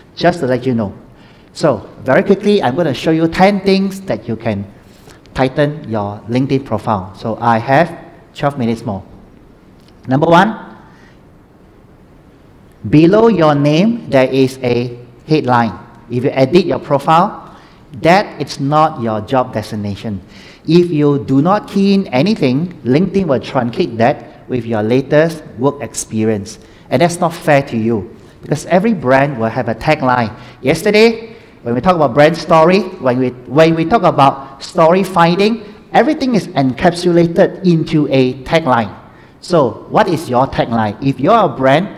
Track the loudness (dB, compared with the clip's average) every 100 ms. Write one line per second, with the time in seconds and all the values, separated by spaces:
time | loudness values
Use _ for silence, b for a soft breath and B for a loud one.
0 | B -2 -2 0 -2 -2 -2 -2 -4 -8
1 | -20 b b b b -2 -2 -2 -6 -8
2 | 0 2 2 2 2 2 0 0 -2 -2
3 | 0 0 0 2 2 2 0 0 0 -6
4 | -8 -8 -8 -8 -6 -6 -8 -16 B B
5 | B B -12 -4 -2 0 -2 -4 -8 -6
6 | -6 -8 -4 -2 0 -2 -2 -4 -2 -4
7 | -6 -10 -8 -4 0 0 2 2 0 -4
8 | -20 -20 -20 -6 -4 -2 -4 -4 -6 -8
9 | -12 -20 -20 -20 -20 -20 -20 -20 -20 -16
10 | -4 -2 4 4 2 -2 -14 -20 B B
11 | B B -20 -20 _ _ -20 _ -20 -20
12 | -20 -20 -20 -20 -20 -20 -20 -14 0 4
13 | 4 6 4 4 2 4 2 2 2 0
14 | 0 2 2 2 0 -2 -2 -2 -4 -10
15 | -20 -18 -2 0 2 2 0 -4 -16 -20
16 | -8 -4 -2 0 2 2 0 -4 -2 -2
17 | 2 2 2 -4 B B B B B -2
18 | 2 2 0 -8 -10 -6 0 2 2 0
19 | -4 -4 -2 -2 -2 -6 -8 -8 -8 -8
20 | -8 -10 B B B B 2 2 4 2
21 | 2 0 0 0 2 0 -2 0 2 2
22 | 0 0 0 0 0 0 -4 -6 0 0
23 | 2 0 0 -2 -2 -4 -2 -2 -4 0
24 | 0 0 -8 -20 -8 -6 -4 -2 0 0
25 | 2 2 2 -2 -14 -4 -4 -2 -8 -12
26 | -8 -2 0 -2 -6 -16 B B B 0
27 | 0 0 -4 -2 0 0 0 -2 -2 -2
28 | -6 B B B -6 -6 -2 0 0 0
29 | 2 2 2 -2 -4 -4 -4 -4 -2 0
30 | 0 0 -2 B B B -2 -2 2 4
31 | 4 2 -8 B B B -6 -2 0 2
32 | 2 4 4 2 2 4 6 4 0 -4
33 | -2 0 -2 -6 -2 2 4 2 0 0
34 | 2 4 2 2 -8 -18 -6 2 4 2
35 | 0 2 2 4 0 -2 B B -2 0
36 | 0 0 0 0 -2 -2 -2 0 0 0
37 | 2 2 2 2 0 0 0 0 0 -2
38 | 0 2 0 -2 -2 -2 0 0 -2 -8
39 | -20 B B B -2 0 0 -2 -2 0
40 | 0 -2 -2 0 0 -2 -2 -2 -2 -2
41 | -4 0 2 2 2 0 2 2 0